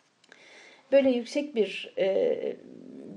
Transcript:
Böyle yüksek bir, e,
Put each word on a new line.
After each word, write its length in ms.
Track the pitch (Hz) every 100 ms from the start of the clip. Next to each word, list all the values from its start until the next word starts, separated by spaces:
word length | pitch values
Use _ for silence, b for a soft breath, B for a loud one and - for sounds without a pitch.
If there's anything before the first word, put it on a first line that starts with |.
| _ _ _ B B B B B B
Böyle 180 | 277 269
yüksek 440 | 240 226 294 294
bir, 400 | 233 190 - - -
e, 380 | 190 190 80 - 69 - - 62 - - -